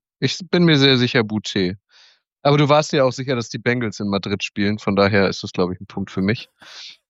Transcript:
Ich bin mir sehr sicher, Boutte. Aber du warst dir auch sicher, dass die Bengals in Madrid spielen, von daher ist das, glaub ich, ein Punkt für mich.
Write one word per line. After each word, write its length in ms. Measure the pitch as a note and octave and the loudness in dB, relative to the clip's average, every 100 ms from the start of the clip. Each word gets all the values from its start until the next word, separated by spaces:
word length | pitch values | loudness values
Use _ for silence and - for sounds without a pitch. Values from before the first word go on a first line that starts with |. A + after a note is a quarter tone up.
| _ - | _ -6
Ich 180 | E3+ - F3+ | -6 -6 -2
bin 140 | F3 | 2
mir 120 | E3+ D3 | 4 6
sehr 220 | C#3 B2+ | 4 4
sicher, 260 | B2 B2 | 2 0
Boutte. 540 | G#2 G#2+ - G#2 F2+ G2+ _ _ _ _ _ _ | 0 -4 -4 -2 -2 -4 _ _ _ _ _ _
Aber 160 | C#3+ D3 | 2 4
du 100 | C#3+ | 4
warst 240 | D3+ D3+ | 4 2
dir 140 | D3+ C3 | 0 0
auch 60 | |
sicher, 240 | C3+ C3 B2 | -2 -4 -4
dass 120 | A2+ | -6
die 100 | A#2+ | -6
Bengals 420 | A#2+ B2 A2+ - | -2 -2 -4 -4
in 80 | G2+ | -2
Madrid 360 | G2 G2+ G2+ | -2 -2 -4
spielen, 340 | - - G2+ G#2 | -6 -2 -2 -2
von 180 | - G2 | 0 2
daher 340 | G2+ G2+ F#2 | 4 4 0
ist 120 | - | -2
das, 100 | G#2 | -8
glaub 200 | - F2+ | -4 -4
ich, 80 | F2+ | -4
ein 60 | G2 | -10
Punkt 240 | - G2 | -10 -8
für 100 | - | -4
mich. 300 | F#2+ A#2 - _ - - - - _ | -2 -2 -6 _ -20 -20 -20 -20 _